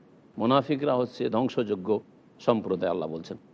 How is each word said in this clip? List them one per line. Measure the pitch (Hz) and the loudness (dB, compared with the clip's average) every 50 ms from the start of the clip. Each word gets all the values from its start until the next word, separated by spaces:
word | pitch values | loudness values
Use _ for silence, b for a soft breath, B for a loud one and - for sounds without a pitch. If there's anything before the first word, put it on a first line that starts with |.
| - - - - - - - - | -20 -20 -20 -20 -20 -16 -6 -2
মুনাফিকরা | 107 117 131 139 135 156 151 135 147 147 131 | 2 4 4 4 4 2 -2 0 0 2 2
হচ্ছে | 123 123 120 - - - 123 | 2 0 -2 -2 -4 -4 0
ধ্বংসযোগ্য | 120 110 131 120 - - 120 104 107 90 90 101 107 104 - - - - - - - - | 0 0 0 0 0 -2 -2 -2 -2 -4 0 0 0 0 -2 -6 -16 -20 -20 -20 -20 -2
সম্প্রদায়, | - 131 120 110 - 95 92 87 92 90 | 0 2 2 2 0 -2 -2 0 0 0
আল্লাহ | 85 90 78 80 | 0 -2 -2 -4
বলছেন। | 80 82 - - - - - - | -6 -8 -10 -10 -14 -14 -16 -20